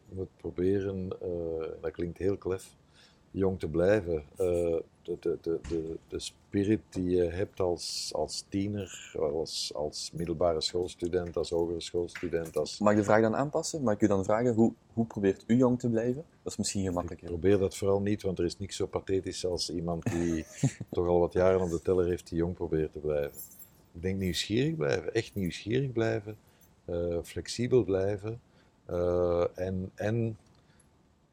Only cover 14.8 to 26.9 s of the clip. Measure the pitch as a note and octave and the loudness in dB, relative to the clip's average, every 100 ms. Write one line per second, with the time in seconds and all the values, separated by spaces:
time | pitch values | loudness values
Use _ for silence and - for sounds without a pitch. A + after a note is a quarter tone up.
14.8 | _ - A2+ - G2 F#2+ - A#2 B2+ B2 | _ -4 -2 2 2 2 2 4 6 4
15.8 | B2 A2+ A#2+ C3 E3+ _ - - G2+ G#2 | 2 0 0 -2 -6 _ -10 -4 -4 -2
16.8 | F#2+ F2 F2 F2 E2 E2+ F2+ G2+ F#2+ - | 0 0 -2 -8 -8 0 4 4 4 0
17.8 | G2 G2 G2+ G#2 F#2+ F2 F2 - G2 - | 2 2 2 -2 -2 0 0 -2 -8 -4
18.8 | F#2+ F2+ - F#2+ F#2 F2 - F2 - E2 | -4 -4 -2 -2 -2 -4 -4 -2 -4 -4
19.8 | E2+ E2+ - E2+ E2+ D#2+ D#2+ - - - | -2 -2 -2 0 0 -2 -4 -2 -2 -2
20.8 | - - F2 F2 E2+ F#2 F2+ F#2+ F2+ E2 | -4 -2 4 4 4 4 4 4 2 0
21.8 | - F#2 F2 F2 - E2 E2+ F2+ E2+ D#2+ | 2 2 2 0 -4 -2 -2 -2 -2 0
22.8 | D2+ D#2 D2+ D2 C#2+ - - - - - | -2 -4 -2 -2 -2 -6 -16 -20 -20 -20
23.8 | _ E2+ F2+ F#2+ F#2 E2+ - G#2+ C#3+ D#3+ | _ -8 -4 -2 0 -2 0 0 0 0
24.8 | D2 F2+ D#2+ A#2 - - F2+ - G2+ B2 | 0 0 0 -4 -4 -4 -4 -4 -2 -2
25.8 | C#3 A2+ A2+ A2+ G#2 G#2+ _ _ - _ | 0 0 0 -2 -6 -14 _ _ -20 _
26.8 | - | -6